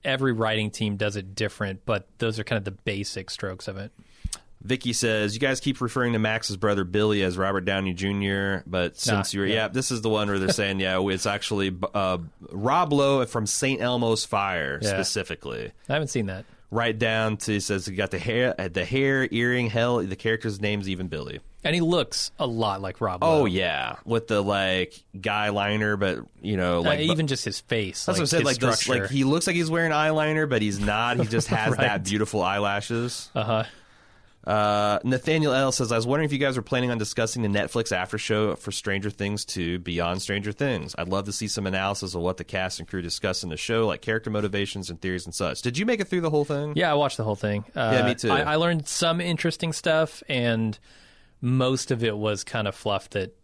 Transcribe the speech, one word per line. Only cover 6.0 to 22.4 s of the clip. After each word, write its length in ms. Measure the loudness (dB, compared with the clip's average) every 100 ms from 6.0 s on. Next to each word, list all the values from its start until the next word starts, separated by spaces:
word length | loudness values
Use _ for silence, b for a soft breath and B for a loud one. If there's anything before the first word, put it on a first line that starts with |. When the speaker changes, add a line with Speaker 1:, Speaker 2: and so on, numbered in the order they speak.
| 2
Speaker 2:
to 40 | 2
Max's 380 | 2 0 -4 -2
brother 260 | 2 2
Billy 380 | 2 2 4 4
as 160 | 2 2
Robert 220 | 0 0
Downey 300 | 0 0 0
Junior, 680 | -2 0 0 0 0 0 -2 -2
but 320 | -2 -2 -2
since 340 | 0 2 0
Speaker 1:
Ah, 40 | 0
Speaker 2:
you're, 100 | 2
Speaker 1:
yeah. 80 |
Speaker 2:
yeah, 140 | 2 0
this 220 | -2 -2
is 100 | -2
the 60 | 0
one 200 | 0 2
where 100 | 0
they're 100 | 2
saying, 320 | 2 0 0
yeah, 200 | 0 2 0
it's 180 | 0 0
actually, 480 | -2 -2 0 0 -2 -4
uh, 240 | 0 0 0 -4 -14 -12
Rob 420 | -4 0 2 4
Lowe 320 | 4 4 4 2
from 200 | -2 -2
Saint 340 | 0 0 0
Elmo's 440 | 0 2 2 2
Fire, 540 | 2 0 0 0 -2 -2
Speaker 1:
Yeah. 60 | 0
Speaker 2:
specifically." 840 | 0 0 -2 -4 -8 -8 -8 -8 -12 b
Speaker 1:
I 40 |
haven't 160 | -2 0
seen 180 | -2 -2
that. 180 | -6 -12 b b
Speaker 2:
Right 260 | -2 0 2
down 380 | 2 2 2 0
to, 140 | 0
he 80 | 0
says, 260 | 2 -2 -2
he 80 |
got 160 | -2 -2
the 80 | -2
hair, 340 | -2 2 2 0 -2
the 120 | -2
hair, 440 | -2 0 2 2 2
earring, 400 | 2 2 2 0
hell, 280 | 2 2 2
the 180 | -2 -2
character's 440 | 0 0 -2 -2
name's 280 | -2 -2 -2
even 180 | -4 -4
Billy. 320 | -6 -8 -12 -14 -6
Speaker 1:
And 120 | -2 0
he 40 |
looks 520 | 2 2 2 -2 -6 -4